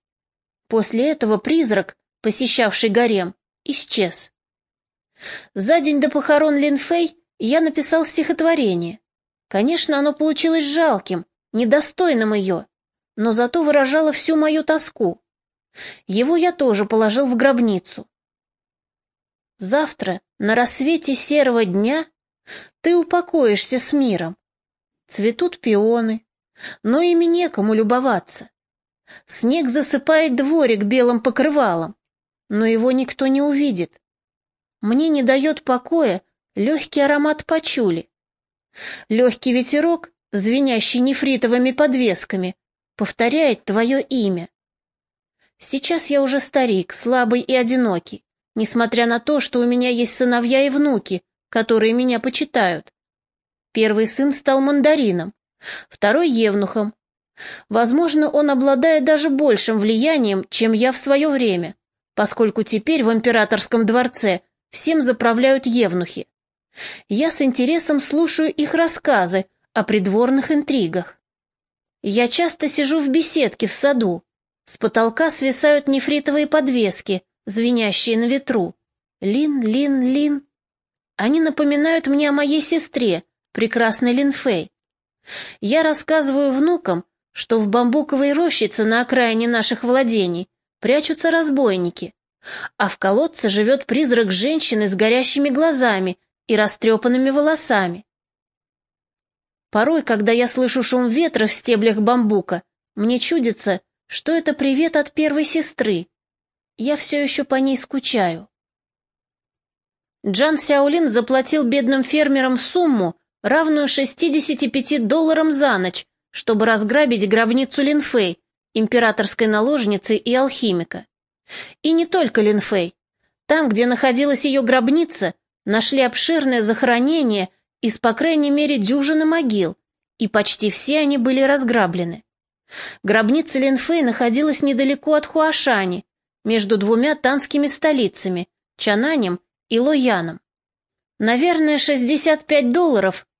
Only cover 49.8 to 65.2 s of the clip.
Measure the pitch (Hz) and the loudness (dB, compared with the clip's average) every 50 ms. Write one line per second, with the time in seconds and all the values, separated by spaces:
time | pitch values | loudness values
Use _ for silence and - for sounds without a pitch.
49.8 | 247 254 247 233 240 233 - - 254 247 240 240 233 233 262 269 277 285 262 285 | 0 0 0 0 -2 -2 0 0 0 2 2 0 0 2 2 2 2 2 2 2
50.8 | 294 294 262 202 - - 190 175 - _ _ _ _ _ - 226 226 - 226 220 | 2 2 0 0 -2 -4 -8 -8 -8 _ _ _ _ _ -4 -4 0 2 2 2
51.8 | 214 226 226 247 254 254 240 220 - 262 247 - 311 - - 247 202 180 165 151 | 4 2 2 2 0 0 -2 -2 -2 -4 -4 -4 -6 -2 0 0 0 0 -2 -4
52.8 | - - _ _ _ _ _ _ _ _ _ _ _ _ _ _ _ _ _ 226 | -8 -16 _ _ _ _ _ _ _ _ _ _ _ _ _ _ _ _ _ 0
53.8 | 220 220 208 214 220 220 - - 269 285 269 277 - 277 269 269 269 277 285 285 | 2 2 2 0 0 -2 0 0 0 0 0 0 0 0 2 2 2 2 2 2
54.8 | 254 302 311 294 262 208 180 175 160 196 - _ _ _ _ _ - - - - | 4 4 4 4 2 0 0 -2 -4 -6 -12 _ _ _ _ _ -18 -16 -16 -16
55.8 | - _ - - - 208 226 311 349 320 240 226 226 208 196 208 202 190 - 226 | -18 _ -6 -2 0 2 2 2 2 2 2 2 2 2 2 0 -2 -2 -2 -4
56.8 | 208 214 - _ _ _ _ _ _ _ _ - - - - - - _ 208 226 | -4 -4 -8 _ _ _ _ _ _ _ _ -20 -18 -18 -18 -18 -12 _ 0 0
57.8 | 240 226 247 311 349 320 294 302 302 294 - 294 302 294 277 247 269 277 269 247 | 2 2 2 2 2 2 2 2 0 2 2 2 2 2 2 2 2 2 2 4
58.8 | 277 330 311 311 254 311 311 294 302 320 269 269 302 277 214 196 - 226 220 214 | 4 4 2 4 4 2 2 2 2 0 0 2 2 2 2 2 0 0 0 0
59.8 | 202 214 226 220 262 311 320 294 240 208 196 190 - - - - 220 226 226 214 | 2 2 2 2 2 2 2 2 0 0 0 -2 -4 -4 -4 -2 0 2 2 2
60.8 | 240 262 254 - - 277 277 285 302 311 277 269 247 220 185 175 170 165 - - | 2 0 0 -2 -2 0 2 2 2 0 0 0 0 0 0 -2 -4 -6 -10 -16
61.8 | _ _ _ _ _ _ _ - 214 - - - 226 214 - 226 208 - 220 214 | _ _ _ _ _ _ _ -4 -2 -2 0 0 0 0 2 -2 -4 -2 -4 -4
62.8 | 220 - 320 294 233 226 233 220 226 247 226 226 214 214 226 202 - - 247 226 | 0 0 0 2 2 2 0 2 0 2 2 2 2 0 0 -2 -2 -2 0 0
63.8 | 226 202 226 247 247 247 - - - 202 180 175 - _ _ _ _ _ - - | 2 2 2 2 0 0 -4 -2 -2 -2 -2 -2 -6 _ _ _ _ _ -10 -6
64.8 | - 311 330 311 262 254 240 - | -2 0 0 2 2 0 0 2